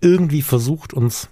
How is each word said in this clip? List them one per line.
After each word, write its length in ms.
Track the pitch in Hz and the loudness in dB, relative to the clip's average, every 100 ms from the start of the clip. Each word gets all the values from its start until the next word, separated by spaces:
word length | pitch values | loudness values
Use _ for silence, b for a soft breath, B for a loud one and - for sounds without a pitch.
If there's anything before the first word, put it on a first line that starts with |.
irgendwie 400 | 175 180 170 147 | 2 4 2 -2
versucht, 520 | 139 123 117 156 - | 0 -2 0 -4 -6
uns 360 | - 117 - - | -2 -2 -2 -12